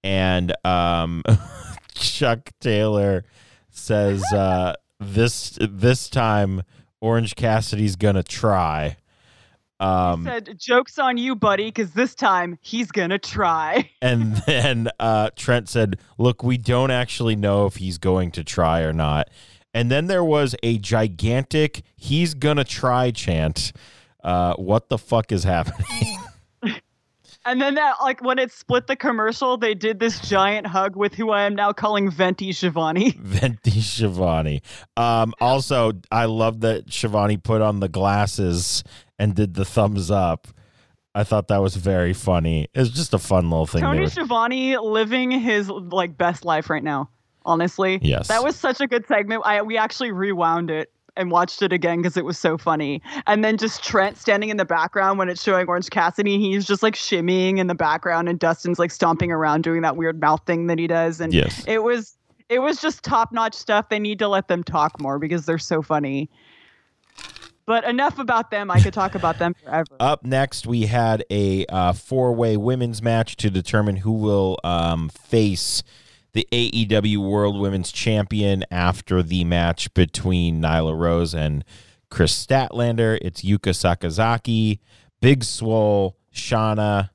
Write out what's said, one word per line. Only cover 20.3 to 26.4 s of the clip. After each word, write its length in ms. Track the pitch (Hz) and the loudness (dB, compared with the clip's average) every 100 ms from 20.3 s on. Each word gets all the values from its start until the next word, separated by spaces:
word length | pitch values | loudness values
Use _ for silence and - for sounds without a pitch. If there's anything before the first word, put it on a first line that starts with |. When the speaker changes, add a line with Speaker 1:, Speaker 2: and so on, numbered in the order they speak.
| 147 139 113 | 2 2 0
Speaker 1:
a 160 | 117 117 | -2 -2
gigantic 1040 | 98 113 107 82 104 123 131 156 151 - - _ | 0 0 0 0 0 0 0 0 0 -2 -20 _
"He's 380 | - 147 170 | -2 0 0
gonna 300 | 147 147 147 | 0 0 2
try" 460 | 135 - 127 123 127 | -2 -2 0 2 0
chant. 600 | 110 - 80 78 - - - - - _ _ | -2 -2 0 0 -2 -8 -10 -20 -20 _ _
Uh, 300 | 87 90 90 | -2 0 0
what 340 | 87 92 107 _ | -2 0 0 _
the 100 | 113 | -6
fuck 320 | - 117 110 | 0 -2 0
is 120 | 101 | -2
happening? 760 | 92 85 82 - - 831 855 855 988 - | 2 0 -2 -6 -8 -4 -4 -4 -14 -20